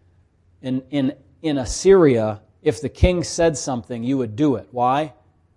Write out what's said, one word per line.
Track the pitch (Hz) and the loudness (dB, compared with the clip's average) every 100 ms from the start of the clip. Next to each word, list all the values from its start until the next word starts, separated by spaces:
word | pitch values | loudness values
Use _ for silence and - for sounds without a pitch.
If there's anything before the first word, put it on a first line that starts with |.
| _ _ _ _ _ _ | _ _ _ _ _ _
In, | 131 131 131 | -8 -8 -4
in, | 143 131 - _ _ | -4 -4 -6 _ _
in | 160 139 | -6 -4
Assyria, | 123 - 185 196 151 117 107 104 _ _ | -6 -2 4 6 6 4 0 -4 _ _
if | 156 - | -4 -2
the | 135 | -8
king | - 180 180 | 0 2 2
said | - - 165 143 | -4 0 0 0
something, | - 123 - 120 | -6 -8 -8 -8
you | 117 135 | -4 -2
would | 117 107 | -4 -2
do | 151 110 | 0 0
it. | - | -4
Why? | 123 123 135 156 - _ _ _ | -2 0 0 -4 -10 _ _ _